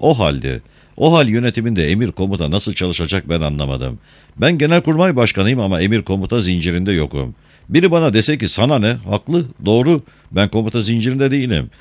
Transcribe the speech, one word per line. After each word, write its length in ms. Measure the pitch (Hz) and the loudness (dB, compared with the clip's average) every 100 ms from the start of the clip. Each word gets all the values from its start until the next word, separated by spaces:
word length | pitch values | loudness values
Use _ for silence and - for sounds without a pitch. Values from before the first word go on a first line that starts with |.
O 180 | 156 131 | 0 2
halde. 420 | 80 69 65 62 - _ _ - | 0 -2 -4 -8 -10 _ _ 0
O 160 | 156 | 2
hal 160 | 170 127 | 4 4
yönetiminde 640 | 113 120 117 117 98 76 | 2 0 -2 -2 0 0
emir 220 | 101 117 | 0 -2
komuta 380 | - 95 95 76 | -2 -4 -2 -2
nasıl 220 | 95 110 | -2 -4
çalışacak 560 | 90 90 82 80 95 80 | -4 -4 -4 -4 -4 -2
ben 120 | 82 | -2
anlamadım. 580 | 76 73 69 65 64 80 _ _ _ - | -2 -4 -4 -4 -6 -10 _ _ _ -2
Ben 220 | 151 165 | 0 2
genelkurmay 580 | 147 170 165 156 185 127 | 2 2 2 2 2 2
başkanıyım 440 | 110 98 101 127 | 0 2 0 0
ama 200 | 98 87 | 0 0
emir 220 | 95 110 | 0 0
komuta 380 | - 98 92 120 | -2 -4 -2 -2
zincirinde 520 | 92 90 85 87 95 | 0 -2 -2 -2 0
yokum. 420 | 87 73 71 64 - _ _ - | -2 -2 -4 -8 -10 _ _ -2
Biri 220 | 160 185 | 2 4
bana 240 | 170 156 | 4 2
dese 240 | 110 107 151 | 2 0 -2
ki, 100 | 107 | -2
'Sana 300 | - 127 139 | 0 2 2
ne? 140 | 104 | 0
Haklı, 540 | 120 90 104 - 175 131 - | -2 -4 -4 -2 -2 -2 -4
doğru. 380 | 98 113 139 160 - _ - | 0 2 4 0 -2 _ -6
Ben 160 | 92 101 | -2 0
komuta 320 | 110 107 120 | 0 -2 -2
zincirinde 500 | 104 117 117 135 135 | 0 0 0 0 0
değilim. 400 | 139 127 82 60 - | 0 0 -2 -4 -12